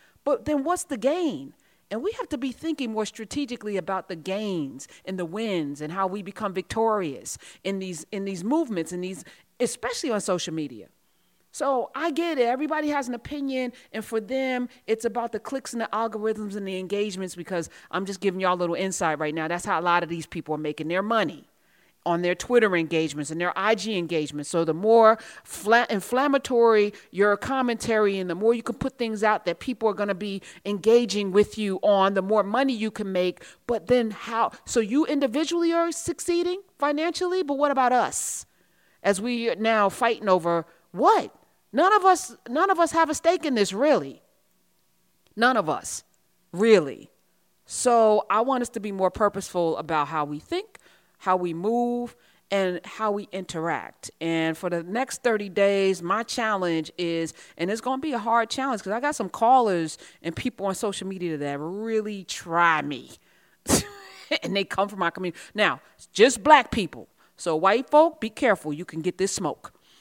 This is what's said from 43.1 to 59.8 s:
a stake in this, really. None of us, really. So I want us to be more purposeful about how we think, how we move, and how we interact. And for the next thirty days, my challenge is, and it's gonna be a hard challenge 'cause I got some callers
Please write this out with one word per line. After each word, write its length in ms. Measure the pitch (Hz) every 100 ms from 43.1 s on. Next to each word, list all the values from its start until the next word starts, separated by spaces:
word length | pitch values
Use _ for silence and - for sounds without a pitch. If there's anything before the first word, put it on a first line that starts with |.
a 40 | 302
stake 280 | - 370
in 120 | 311 240
this, 160 | 190
really. 500 | 196 294 233 139 - _ _ _ _ _ _ _ _ _ _ _
None 220 | - 247 240
of 120 | 156
us, 360 | 120 - - - _ _ _ _
really. 580 | 170 226 202 143 - - _ _ _ _ _ -
So 600 | - 247 233 220 214 -
I 120 | 208
want 200 | 247 254
us 60 | 240
to 120 | 226
be 120 | 208
more 180 | 196 185
purposeful 640 | - 208 202 - 180 165 -
about 300 | 160 160 143
how 180 | 160
we 140 | 147 151
think, 400 | - 349 427 - _ _ _ _
how 160 | 190
we 180 | 185 180
move, 640 | 165 202 240 240 240 240 - _ _ -
and 320 | 196 185 180
how 260 | - - 220
we 180 | 202 196
interact. 800 | 190 185 170 165 139 80 - - -
And 360 | 165 165 160 160
for 140 | 180
the 140 | 170
next 400 | 170 220 269 -
thirty 240 | 240 214 202
days, 520 | 180 196 196 190 180
my 220 | 170 208
challenge 680 | 226 - 220 202 180 160 156 -
is, 380 | 170 165 160 - - -
and 140 | 175
it's 80 | 220
gonna 200 | 254 262
be 120 | 311
a 80 | 240
hard 300 | 220 233 226
challenge 300 | - 269 214
'cause 80 | 190
I 80 | 220
got 160 | 285 302
some 120 | 190
callers 720 | - 233 262 226 175